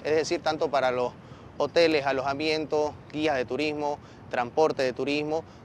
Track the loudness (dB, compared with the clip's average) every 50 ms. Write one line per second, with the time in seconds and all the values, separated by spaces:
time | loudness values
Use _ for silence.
0 | -2 0 2 2 2 0 -2 -2 0 -2 0 0 0 0 2 2 2 2 2 2
1 | 0 -2 -4 -8 -16 -20 -20 -18 -18 -14 -4 -2 -2 2 4 6 6 6 6 2
2 | 2 2 0 0 0 -2 -2 -2 0 0 0 0 -2 -2 0 0 0 0 -4 -8
3 | -14 -10 -4 -2 0 2 2 0 0 -2 -2 -2 -2 -2 -2 -2 -2 -4 -4 -6
4 | -10 -18 -20 -20 -10 -4 -2 -2 -2 0 4 4 4 4 4 2 0 0 0 0
5 | -2 0 0 0 0 -2 -2 -4 -4 -8 -16 -20